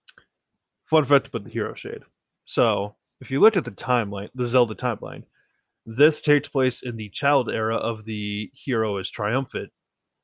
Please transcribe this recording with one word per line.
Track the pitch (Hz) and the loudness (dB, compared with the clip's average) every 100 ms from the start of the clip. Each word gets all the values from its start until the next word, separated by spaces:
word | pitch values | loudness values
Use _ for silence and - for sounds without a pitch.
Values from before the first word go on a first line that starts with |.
| - _ _ _ _ _ _ _ _ | -20 _ _ _ _ _ _ _ _
Fun | 156 | 2
fact | 131 139 - | 4 2 2
about | 117 | -8
the | 104 | -6
hero | 113 107 110 | -6 -6 -6
Shade. | - - - _ _ _ - | -12 -12 -14 _ _ _ -6
So, | - 120 104 104 - _ _ | 2 2 2 -2 -8 _ _
if | - | -6
you | 135 | 4
look | 208 208 | 4 4
at | 120 | -4
the | |
timeline, | 98 - 123 101 101 104 | -8 0 0 0 -6 -8
the | 127 120 | -4 2
Zelda | 127 117 | 4 2
timeline, | 107 123 107 107 101 - _ _ _ _ _ - | 0 -4 -4 -8 -12 -16 _ _ _ _ _ -12
this | 113 151 151 | 4 4 4
takes | - 147 - | 2 2 2
place | 139 131 - | 0 0 0
in | 127 113 | -8 -8
the | 104 | -8
child | - 143 143 117 | -4 2 2 2
era | 110 110 113 | -2 -2 -2
of | 117 110 107 | -2 -6 -6
the | 107 104 104 107 | -6 -4 -4 -6
hero | - - 117 110 101 | -8 -4 -2 0 -2
is | 92 | -6
triumphant | - 104 123 131 104 98 _ _ _ _ _ | -6 -2 -2 -4 -8 -10 _ _ _ _ _